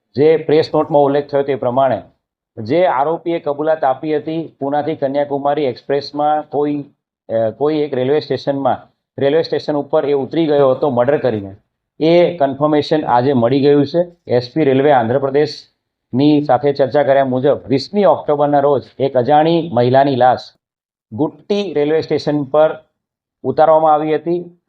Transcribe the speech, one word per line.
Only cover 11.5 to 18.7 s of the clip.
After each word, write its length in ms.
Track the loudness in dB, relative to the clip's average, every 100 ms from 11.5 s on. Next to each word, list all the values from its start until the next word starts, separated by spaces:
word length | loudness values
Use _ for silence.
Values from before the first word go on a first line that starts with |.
| -16 _ _ _ -4
એ 380 | 2 4 2 2
કન્ફર્મેશન 680 | -2 0 0 0 0 -2 0
આજે 280 | 0 2
મળી 260 | 2 2 2
ગયું 260 | 2 2 2
છે. 320 | -2 -4 -6 -4
એસ 240 | -2 -2 -2
પી 80 |
રેલવે 280 | 0 2 4
આંધ્રપ્રદેશની 1500 | 2 2 0 0 0 -2 -4 -20 _ _ _ _ 0 2 2
સાથે 320 | 2 0 0
ચર્ચા 300 | 0 0 0
કર્યા 220 | 2 2 0
મુજબ 320 | 0 0 -2 -2
વીસમી 380 | -4 -2 0 2
ઓક્ટોબરના 540 | 2 0 0 0 2
રોજ 240 | 2